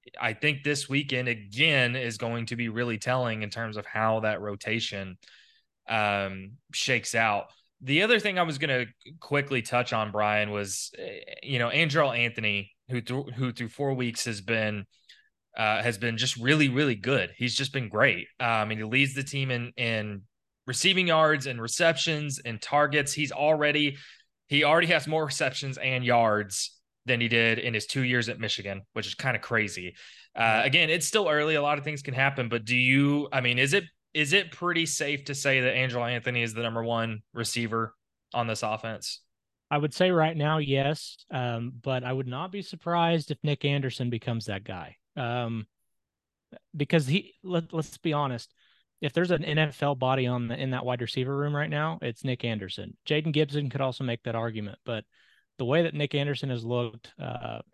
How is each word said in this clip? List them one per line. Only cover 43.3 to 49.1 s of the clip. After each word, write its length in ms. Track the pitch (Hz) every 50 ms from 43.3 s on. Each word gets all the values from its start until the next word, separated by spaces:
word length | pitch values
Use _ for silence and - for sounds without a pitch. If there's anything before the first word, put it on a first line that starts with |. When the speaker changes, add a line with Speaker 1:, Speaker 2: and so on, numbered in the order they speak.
Speaker 2:
if 60 | 143 - -
Nick 220 | 147 143 - -
Anderson 440 | 143 143 143 135 131 - - 127 123
becomes 360 | 120 110 - 123 117 113 107
that 180 | - 101 95 110
guy. 340 | - 95 170 151 - - _ _ _ _
Um, 520 | 151 127 117 123 123 120 117 117 110 104 - _ _ _ _ _ _ _ _ _ _ _ _ _ _ _ _ - - _ _ -
because 320 | 147 147 - 170 165 139
he, 280 | 127 156 208 - - - _ -
let, 280 | 185 180 170 165 -
let's 260 | 175 165 151 - -
be 160 | - - 165 147
honest, 400 | 147 147 131 123 117 - - _ _ _ _ _ _ _ _ _ _
if 120 | 156 143